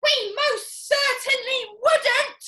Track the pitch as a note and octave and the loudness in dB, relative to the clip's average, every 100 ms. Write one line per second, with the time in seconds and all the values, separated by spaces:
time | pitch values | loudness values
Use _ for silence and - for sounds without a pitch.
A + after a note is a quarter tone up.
0 | D5+ D5 G#4 G#4 D5 A4 - - - C#5+ | 2 2 0 -2 0 0 -6 -14 -2 0
1 | C#5 B4+ B4+ C5+ A#4+ C5 A4 G#4+ B4+ D#5+ | 2 0 0 -2 -2 -6 -6 -2 2 4
2 | C#5 B4+ C#5+ - | 4 0 0 -6